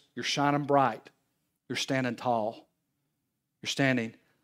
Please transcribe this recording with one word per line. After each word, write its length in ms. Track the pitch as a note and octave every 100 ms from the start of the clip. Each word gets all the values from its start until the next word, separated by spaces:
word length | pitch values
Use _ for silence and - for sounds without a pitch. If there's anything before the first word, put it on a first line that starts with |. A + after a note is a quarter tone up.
| _
you're 100 | -
shining 400 | - D3 C#3+ C#3+
bright. 460 | C#3+ C#3+ C3 A2 - - _ _ _ _ -
You're 80 | B2
standing 400 | - C3+ B2+ A#2
tall. 500 | B2+ A#2 G#2+ - - _ _ _ _ _ _ _ _ _
You're 60 | -
standing 460 | - C#3 B2+ A2+ - _ _